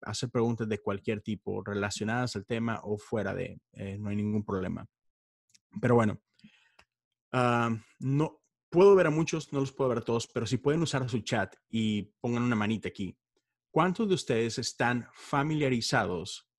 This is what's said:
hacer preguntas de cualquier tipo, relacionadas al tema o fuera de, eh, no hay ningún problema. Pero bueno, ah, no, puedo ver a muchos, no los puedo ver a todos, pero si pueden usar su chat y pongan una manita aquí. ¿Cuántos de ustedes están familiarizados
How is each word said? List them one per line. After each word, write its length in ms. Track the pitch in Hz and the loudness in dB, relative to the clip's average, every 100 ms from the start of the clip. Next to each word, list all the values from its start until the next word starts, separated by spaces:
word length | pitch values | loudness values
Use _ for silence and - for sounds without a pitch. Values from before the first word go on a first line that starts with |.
hacer 280 | - 107 123 | -10 -8 -4
preguntas 380 | 123 117 113 110 | 0 0 -2 -4
de 140 | 104 | -4
cualquier 400 | - 98 - 104 | -4 -4 -4 -6
tipo, 420 | - 104 - 101 | -6 -8 -6 -8
relacionadas 720 | 101 101 101 - 107 117 123 104 | -6 -4 -4 -4 -4 -2 -4 -6
al 100 | 98 | -6
tema 360 | 117 117 110 | -4 -4 -4
o 140 | - 104 | -6 -8
fuera 360 | - 113 98 | -4 -4 -4
de, 280 | 95 90 98 _ | -4 -8 -10 _
eh, 240 | - 98 98 | -12 -10 -8
no 120 | 104 | -4
hay 60 | 104 | -2
ningún 280 | 104 107 | -2 -2
problema. 420 | 104 98 90 85 - _ _ _ _ _ _ _ _ - | -2 -4 -4 -6 -12 _ _ _ _ _ _ _ _ -2
Pero 160 | 120 120 | 4 6
bueno, 240 | 110 - _ _ - _ _ _ _ _ _ _ _ | 4 0 _ _ -20 _ _ _ _ _ _ _ _
ah, 440 | 127 123 120 117 113 - _ | 2 2 2 0 -2 -8 _
no, 420 | 131 139 151 - _ _ _ | -2 0 0 -4 _ _ _
puedo 260 | 165 196 196 | 6 8 8
ver 120 | 170 | 6
a 40 | |
muchos, 420 | 151 165 165 - | 2 0 -2 -4
no 60 | 143 | -4
los 100 | 135 | -4
puedo 180 | - 135 | 0 0
ver 100 | 117 | 0
a 60 | 113 | 0
todos, 220 | 117 - | -2 -2
pero 180 | 123 117 | -4 -2
si 120 | 123 | 0
pueden 240 | 143 156 | 0 0
usar 260 | 160 139 127 | 0 -2 -2
su 100 | 120 | -4
chat 360 | - 117 95 - _ | -2 -2 -2 -6 _
y 340 | 113 110 104 95 _ | -2 0 0 -4 _
pongan 240 | 123 120 | -2 0
una 120 | 123 113 | 2 2
manita 340 | 104 110 - | 0 -2 -4
aquí. 260 | - 92 - _ _ _ _ _ | -8 -8 -10 _ _ _ _ _
¿Cuántos 360 | - 175 180 220 | 2 2 2 0
de 80 | 180 | 0
ustedes 420 | - 117 117 113 | 0 0 0 -2
están 500 | 120 - 120 123 - | -6 0 0 0 -4
familiarizados 1400 | - - 143 147 156 139 123 110 131 95 90 - - - | -14 -4 -2 0 0 0 0 0 0 0 -2 -6 -12 -16